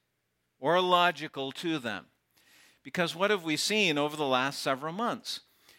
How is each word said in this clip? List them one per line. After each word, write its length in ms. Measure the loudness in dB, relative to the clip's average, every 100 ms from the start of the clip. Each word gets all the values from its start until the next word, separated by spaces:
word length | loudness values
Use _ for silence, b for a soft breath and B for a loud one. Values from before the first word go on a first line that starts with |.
| _ _ _ _ _ _
or 220 | 2 2
logical 720 | 4 6 4 2 -8 -8 -8
to 260 | -6 -4 -2
them. 280 | -4 -8 -12 _ _ _ b b b b
Because 320 | -10 -4 -2 0
what 160 | 0
have 140 | 0 0
we 100 | -2
seen 420 | 0 2 2 2
over 200 | 0 0
the 80 | 2
last 360 | 2 2 -2
several 300 | -2 -2 -4
months? 480 | -4 -4 -4 -8 -12 -14 b b